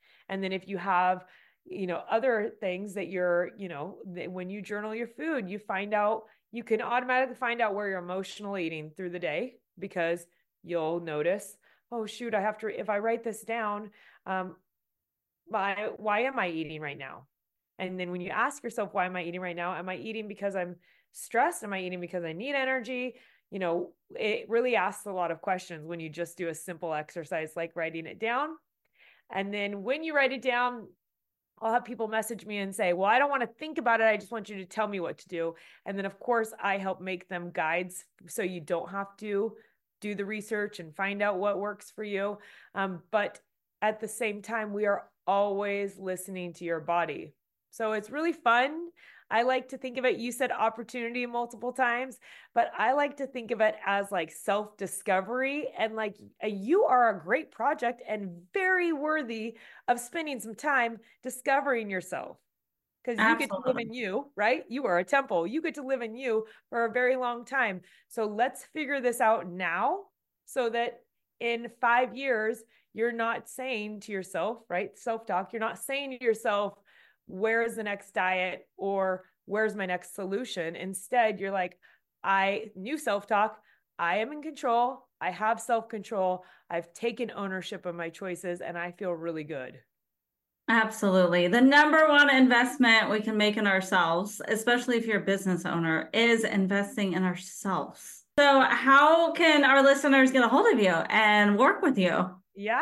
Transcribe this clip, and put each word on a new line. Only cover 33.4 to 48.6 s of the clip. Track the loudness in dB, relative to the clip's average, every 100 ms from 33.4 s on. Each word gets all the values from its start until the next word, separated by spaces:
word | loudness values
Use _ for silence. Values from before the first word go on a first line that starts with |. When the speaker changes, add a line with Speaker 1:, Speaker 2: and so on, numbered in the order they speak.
| -2
Speaker 1:
think | -6 -10 -2
about | 2 4
it. | 4
I | 2
just | -2
want | -10 -10
you | -12
to | -10
tell | -4 -4
me | -2
what | -6 -8
to | -8
do." | -6 -6 -6 -16 -18 -10
And | -8
then, | -8
of | -8
course, | -2 -2 -2 -4
I | -2 -2
help | -4 -6
make | -6 -8 -8
them | -10 -8
guides | -4 -2 -2 -4 -12 -20 _ -14
so | -6
you | -6 -6
don't | -4 -4 -4
have | -8 -10 -10
to | -6 -2 -4 -6 _ _ _ _
do | -8 -6
the | -6
research | -8 -6 -4 -4 -8
and | -12 -6
find | -4 0
out | 0 0
what | 0 0
works | -4 -8 -14
for | -12
you. | -6 -2 -4 -6 -14 -20 -12
Um, | -4 -4 -6 -2
but | -2 -2 -6 _ _ _ -4
at | -2 -2
the | -6
same | -4 -4 -6
time, | -6 -6 -4
we | -2 0
are | 0 -4 _ 0
always | 2 2 0 -2 -2 -4 -6
listening | -8 -6 -8 -8 -10
to | -8 -4
your | -4
body. | 0 0 0 -4 -10 _ _ _ _
So | -6 -4
it's | -4 -4
really | -4 -4
fun. | 0 4 4